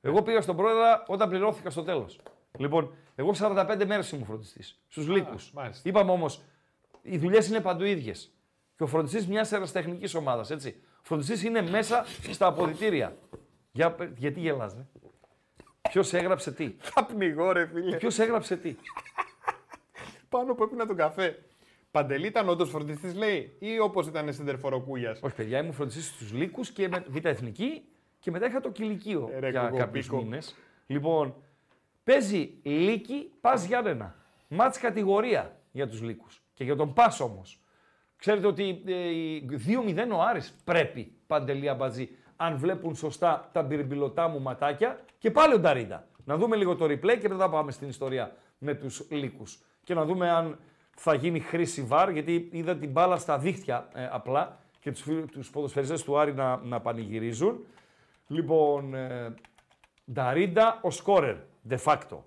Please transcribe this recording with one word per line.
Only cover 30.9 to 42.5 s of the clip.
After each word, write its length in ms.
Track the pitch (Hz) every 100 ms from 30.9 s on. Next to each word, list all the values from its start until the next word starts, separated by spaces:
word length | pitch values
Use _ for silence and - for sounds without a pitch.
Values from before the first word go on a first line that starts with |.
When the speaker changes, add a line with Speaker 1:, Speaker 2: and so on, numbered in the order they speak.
| 143 147 160 143 127 _ _ _ _ _ _
Speaker 1:
παίζει 500 | - 269 214 202 139 -
Λύκη, 680 | 143 147 180 226 - 277 - _
Πας 240 | 233 254
Γιάννενα. 500 | 175 240 214 135 101 - _ _ _
Μάτς 300 | 160 240 254
κατηγορία 800 | 240 202 196 196 240 180 95 - _
για 160 | 123 135
τους 140 | 110
Λύκους. 400 | 113 110 - - _
Και 100 | _
για 120 | 127 143
τον 160 | 151
Πας 280 | 135 233 220
όμως. 400 | 127 98 92 - _ _ _ _ _ _
Ξέρετε 300 | - 208 196
ότι, 360 | 160 196 180 185
ε, 220 | 180 175
η 380 | 165 160 156 135
δύο 300 | 139 117 233
μηδέν 300 | 226 170 240
ο 100 | 196
Άρης 300 | 190 220 - -
πρέπει, 480 | - 170 139 127 107 - _
Παντελή 420 | 156 131 139 143
Αμπατζή, 400 | 135 131 117 127 - _ _
αν 200 | 165